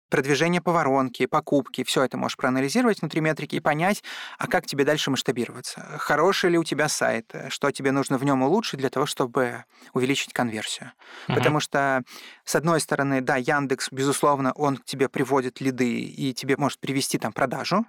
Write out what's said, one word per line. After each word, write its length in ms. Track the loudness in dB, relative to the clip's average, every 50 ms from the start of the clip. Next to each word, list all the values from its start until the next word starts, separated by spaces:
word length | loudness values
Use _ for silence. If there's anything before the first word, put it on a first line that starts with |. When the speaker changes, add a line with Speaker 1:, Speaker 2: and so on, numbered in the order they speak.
| _ _
Speaker 1:
продвижение 520 | 0 0 2 2 2 2 2 2 2 2
по 100 | 2 2
воронке, 560 | 2 2 4 4 4 2 2 0 0 -2 -2 0
покупки. 560 | 0 0 0 2 2 0 0 0 -4 -6 -4
Все 200 | 0 2 2 2
это 140 | 2 0 -2
можешь 200 | -4 -4 -4 -2
проанализировать 640 | -2 0 0 0 0 0 2 2 2 2 2 0
внутри 180 | -2 -4 -2 0
метрики 340 | 0 0 0 -2 -4 -6 -6 -2
и 20 |
понять, 440 | 0 0 0 2 2 0 0 -2 -4 -12 -14 -14 -14 -12 -10 -8
а 100 | -4 0
как 180 | 0 0 0
тебе 200 | 0 0 2 2
дальше 260 | 4 2 2 0 0
масштабироваться. 720 | -2 0 0 -2 -2 -2 -2 -4 -6 -10 -12 -12 -12 -12 -12 -12 -10 -6
Хороший 500 | -2 0 2 4 4 4 4 4 2 4
ли 60 | 4 2
у 60 | 2
тебя 240 | 0 0 0 0 0
сайт, 460 | 0 0 0 0 0 -2 -4 -8 -12 -12 -10 -10
что 220 | -6 -2 -2 -2
тебе 200 | 0 0 0 0
нужно 260 | 2 2 2 0 0 0
в 60 | 2
нем 180 | 2 4 4 4
улучшить 360 | 4 4 2 2 0 -2 -2
для 100 | -2 -2
того, 160 | 0 0 -2
чтобы 600 | 0 0 -2 -2 0 0 0 0 0 -2 -8 -14 _ _ -20 -14 -6 -2
увеличить 380 | 0 0 2 2 0 -2 -4
конверсию. 600 | -2 -2 -2 -2 -2 -4 -6 -6 -8 -8 -10 -14 -18 _ -20 -20 -20 -10 -6 -2
Speaker 2:
Мгм. 80 | 0 2
Speaker 1:
Потому 220 | 4 4 2 2
что, 440 | 0 0 0 0 2 2 0 0 -2 -6 -12 -20 -20 -20 -20 -14 _
с 100 | -2 0
одной 240 | 0 2 2 2 2
стороны, 400 | 2 0 0 0 0 0 0 0
да, 140 | 0 0 0
Яндекс, 540 | 0 0 0 0 0 0 0 -2 -2 -4 -4
безусловно, 600 | -4 -2 0 0 0 2 2 2 2 2 2 0 0
он 240 | 0 0 0 0 -2
к 80 | -6
тебе 240 | -6 -4 -2 -2 0
приводит 500 | 0 -2 0 2 2 0 0 0 -4 -4
лиды 380 | -4 -2 0 0 0 0 0 -2
и 340 | -6 -8 -8 -6 -6 -4 -4
тебе 220 | -4 -2 -2 0 0
может 220 | 0 -2 -2 -4
привести 380 | -6 -4 -2 -2 -2 -2 -2 -2
там 160 | -4 -4 -2
продажу, 520 | -2 -2 -2 -2 -4 -4 -2 -2 -2 -2